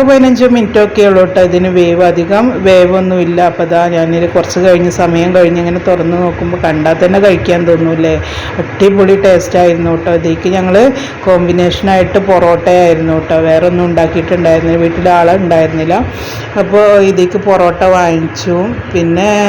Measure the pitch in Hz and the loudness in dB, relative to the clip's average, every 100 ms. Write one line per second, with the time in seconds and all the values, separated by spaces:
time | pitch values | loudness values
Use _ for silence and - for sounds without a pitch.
0 | 269 269 262 247 254 240 208 214 208 214 | 4 4 4 2 2 2 0 0 0 2
1 | 202 185 185 185 180 180 185 180 170 170 | 2 4 2 2 2 0 0 0 2 2
2 | 175 175 170 202 247 214 190 185 180 185 | 2 0 0 0 0 0 2 4 4 2
3 | 185 185 170 175 175 170 165 170 175 165 | 0 -2 -2 0 0 -2 -2 0 0 0
4 | 165 170 170 180 175 180 185 175 175 196 | -2 -2 0 -2 -2 -2 2 2 0 -2
5 | 175 170 175 180 170 175 170 180 185 175 | 0 0 0 2 2 0 -2 -4 -2 -2
6 | 165 175 175 - 175 180 165 156 156 165 | -2 -2 -2 -4 -6 -4 -4 -2 0 0
7 | 180 196 202 170 - 175 170 165 165 160 | 0 2 2 2 0 -2 0 0 0 -2
8 | 160 156 - - - - - - 196 196 | -2 -2 -6 -10 -10 -8 -6 0 2 2
9 | 190 196 196 175 - 180 175 170 165 165 | 2 2 2 2 0 0 2 0 -2 -2
10 | 180 170 165 165 180 190 185 196 269 262 | -2 -2 -2 -4 -2 -2 0 2 2 0
11 | - - 190 175 175 175 175 175 196 190 | -8 -6 0 0 0 0 0 0 0 0
12 | 175 202 190 185 170 170 180 180 175 160 | 0 0 0 2 2 0 2 2 2 2
13 | 160 160 160 160 160 160 175 175 175 165 | 0 -2 -2 0 2 2 0 0 -2 0
14 | 160 170 165 175 165 160 165 165 170 170 | -2 -2 -2 -2 0 0 0 0 -2 0
15 | 180 175 170 196 175 165 160 160 160 202 | 0 2 2 0 0 0 0 -2 -2 -2
16 | - - - - - 208 180 202 208 202 | -4 -8 -12 -12 -8 -4 0 2 4 4
17 | 196 185 180 196 202 185 175 170 185 180 | 2 0 0 -2 0 0 0 0 0 2
18 | 170 165 160 - 185 175 208 240 - 185 | 0 -2 -4 -6 -6 -4 -4 -8 -6 -4
19 | 170 170 208 208 | -2 0 0 0